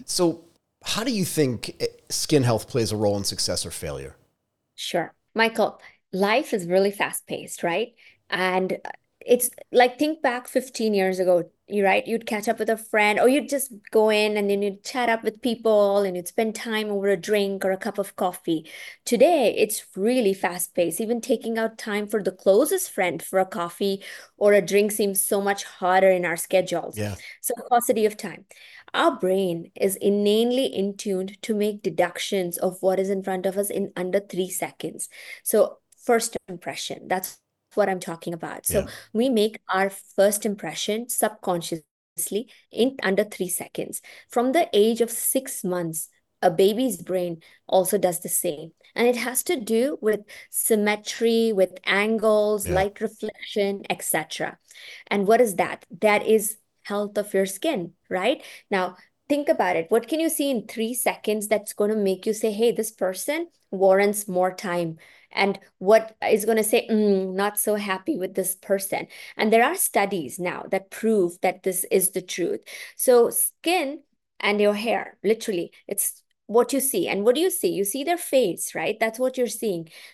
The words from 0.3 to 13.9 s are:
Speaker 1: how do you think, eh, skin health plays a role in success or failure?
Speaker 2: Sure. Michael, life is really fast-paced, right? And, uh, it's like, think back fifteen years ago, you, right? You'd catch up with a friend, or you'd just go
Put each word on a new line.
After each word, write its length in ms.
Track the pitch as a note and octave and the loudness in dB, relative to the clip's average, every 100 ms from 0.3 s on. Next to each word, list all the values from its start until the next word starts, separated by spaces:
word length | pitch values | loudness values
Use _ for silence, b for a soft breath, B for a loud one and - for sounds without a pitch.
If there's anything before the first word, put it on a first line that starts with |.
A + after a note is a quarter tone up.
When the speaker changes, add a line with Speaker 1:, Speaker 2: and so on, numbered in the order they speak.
| D#3+ - _ _ _ | 0 -8 _ _ _
Speaker 1:
how 200 | - F#3+ | -6 -4
do 80 | A#3 | -2
you 140 | A3 F3 | 0 0
think, 500 | - C3+ A2 - - | 2 0 0 -8 -6
eh, 80 | B2 - - | -6 -6 -8
skin 340 | - - D3 | -6 2 4
health 240 | B2 A2 - | 4 2 0
plays 240 | B2+ G#2+ | -2 0
a 60 | G#2+ | 0
role 200 | G#2 G2+ | 0 0
in 60 | |
success 420 | F#2+ F#2 - F2 E2+ | -2 -4 -2 -4 -6
or 60 | |
failure? 440 | - E2 C#2 C2+ - _ _ _ _ _ - | -8 -8 -8 -10 -16 _ _ _ _ _ -14
Speaker 2:
Sure. 380 | - F3 E3 - _ | -6 -4 -6 -10 _
Michael, 480 | A3 A3+ A3+ G3 - B B _ | 0 0 2 0 -2 B B _
life 420 | F#3 G3+ A#3+ D4+ | -2 2 2 0
is 140 | A3 E3+ | -4 2
really 240 | F#3 G3 | 2 2
fast-paced, 720 | G3+ C#3+ - - - - - | 0 -4 -4 -8 -10 -10 -6
right? 320 | F3 F3 A#3 b b b - | -4 -2 -4 b b b -6
And, 440 | F#3+ F#3 F#3 F#3+ - - | -2 0 0 0 -4 -10
uh, 40 | - _ - - | -16 _ -6 2
it's 240 | A#3+ - - - | 2 2 -6 -2
like, 260 | A3+ B3 B3 | 2 4 2
think 240 | D4+ D#4 | -2 0
back 280 | C4 B3 B3 | -2 -2 -4
fifteen 440 | C4 C4 - A3 | -4 -4 -4 0
years 240 | G3+ F#3+ F#3 | 2 2 2
ago, 320 | F#3 F3 E3 _ - | 4 4 2 _ -6
you, 180 | G3+ F#3+ | 0 2
right? 200 | G3+ - | 2 0
You'd 200 | A3+ - | -4 -4
catch 240 | G#3+ G#3+ | -4 -2
up 100 | A3+ | -2
with 100 | A3 | -2
a 60 | A3 | -2
friend, 420 | - G#3+ G#3 G#3 | -2 2 2 4
or 120 | A#3+ | 4
you'd 180 | C#4+ A3+ | 4 0
just 240 | C#4 - G3+ | -4 -6 -12
go 200 | - | -2